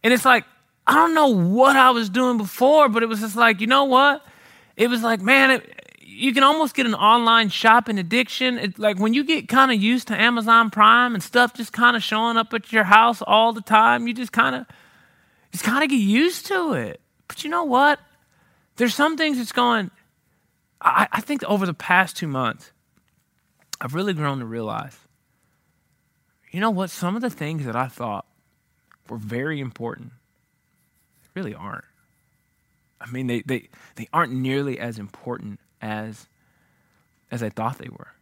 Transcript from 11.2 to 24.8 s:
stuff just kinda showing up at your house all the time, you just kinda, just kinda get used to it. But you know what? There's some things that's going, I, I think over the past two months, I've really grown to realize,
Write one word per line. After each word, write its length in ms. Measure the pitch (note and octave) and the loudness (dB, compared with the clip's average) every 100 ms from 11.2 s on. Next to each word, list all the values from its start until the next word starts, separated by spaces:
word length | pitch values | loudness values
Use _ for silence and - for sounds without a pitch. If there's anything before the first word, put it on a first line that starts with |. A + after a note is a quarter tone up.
stuff 300 | - A#3+ A#3+ | -2 2 2
just 200 | - A3+ | -2 -12
kinda 260 | - A#3+ A#3+ | 0 2 2
showing 380 | - G#3+ A#3 A3+ | -2 -2 0 0
up 160 | A3+ | -2
at 180 | A#3 - | -6 -2
your 120 | A3+ | 0
house 380 | F#3 G#3+ A#3 A3+ | 6 6 6 0
all 300 | - G#3+ A3+ | 2 2 2
the 100 | A3+ | -2
time, 460 | - G#3+ A3+ A#3+ A#3 | 0 4 4 2 -2
you 60 | |
just 180 | A#3 A#3+ | -8 -6
kinda, 360 | - B3+ C4 B3 - _ _ _ _ _ _ _ | -2 0 -2 -12 -20 _ _ _ _ _ _ _
just 120 | F3 | -8
kinda 240 | - B3+ D4+ | -2 0 0
get 80 | C4+ | 0
used 500 | G3+ A3 E4+ F4+ - | 2 2 0 -2 -6
to 260 | G4 E4 | -4 -2
it. 280 | E3 G#2+ - _ _ _ | -4 -6 -10 _ _ _
But 160 | - | -16
you 60 | C#4+ | -8
know 140 | E4+ | -6
what? 360 | D#4+ B3 C#4+ D4 _ _ _ _ _ _ _ - | 0 2 2 0 _ _ _ _ _ _ _ -4
There's 180 | B3 | -2
some 240 | - D4+ D#4 | 0 -2 0
things 200 | D#4 B3+ | -2 -2
that's 160 | A3+ | -4
going, 380 | - A#3+ A#3 F#3 _ _ _ _ _ _ _ _ _ | -2 0 0 -4 _ _ _ _ _ _ _ _ _
I, 260 | - - - | 0 0 0
I 100 | A3 | -4
think 220 | G#3+ D4 - | -6 -8 -2
over 200 | G3+ F#3 | -2 -2
the 80 | |
past 440 | D#3+ - F3+ F#3 - | -6 0 2 2 -4
two 100 | D#3+ | -8
months, 440 | C3+ B2 - - _ _ _ _ _ _ _ _ _ _ - | -4 -4 -6 -18 _ _ _ _ _ _ _ _ _ _ -14
I've 140 | B2+ D3+ | -10 -6
really 180 | G3+ | -6
grown 260 | E3 D3 C3+ | -4 -4 -6
to 60 | A#2 | -8
realize, 520 | A#2 A2 A2 | -8 -8 -8